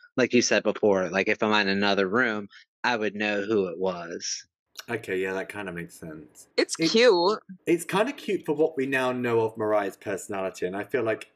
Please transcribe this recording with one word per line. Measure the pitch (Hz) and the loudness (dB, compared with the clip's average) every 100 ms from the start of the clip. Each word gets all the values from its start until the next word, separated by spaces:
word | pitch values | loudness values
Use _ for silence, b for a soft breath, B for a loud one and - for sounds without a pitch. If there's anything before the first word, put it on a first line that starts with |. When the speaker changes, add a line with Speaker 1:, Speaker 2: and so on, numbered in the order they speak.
| b - | b 0
Speaker 1:
like | 120 | 2
you | 123 | 4
said | 113 107 | 4 2
before, | 107 98 107 95 90 | 2 2 4 4 2
like, | 95 95 | 0 0
if | 104 | 0
I'm | 110 | 2
in | 107 98 | 2 2
another | 98 101 98 95 | 2 2 2 2
room, | 110 123 107 101 B B _ | 2 0 -2 -8 B B _
I | 120 120 | -2 0
would | 107 | -2
know | 101 107 104 | -2 -2 -2
who | 101 110 92 | 0 0 0
it | 85 | -2
was. | 95 87 85 87 - - - _ _ - - | -4 -4 -8 -10 -8 -10 -12 _ _ -20 -8
Speaker 2:
Okay, | 113 110 92 | -8 -4 -4
yeah, | 95 | -2
that | 95 92 | -4 -6
kinda | 101 95 | -10 -10
makes | 87 82 - | -10 -12 -14
sense. | 85 78 76 - - - | -16 -16 -18 -20 -12 -2
Speaker 3:
It's | - - | -2 0
Speaker 2:
It, | 320 | 0
Speaker 3:
cute. | 226 240 180 175 214 - 185 - | 4 6 6 4 0 -6 -12 0
Speaker 2:
it's | 170 | 0
kinda | 170 190 240 | 0 -2 -2
cute | 285 - 185 - | -4 -4 -4 -2
for | |
what | 147 156 - | 0 0 0
we | 135 | -2
now | 135 127 | 0 0
know | 127 120 117 | 0 0 2
of | 110 113 | 2 0
Mariah's | 107 107 98 - | 2 2 0 -6
personality, | 110 95 - 101 95 - 92 | -6 -6 -4 -4 -4 -4 -6
and | 98 | -4
I | |
feel | 101 127 | -4 -2
like | 113 107 - | -2 -4 -6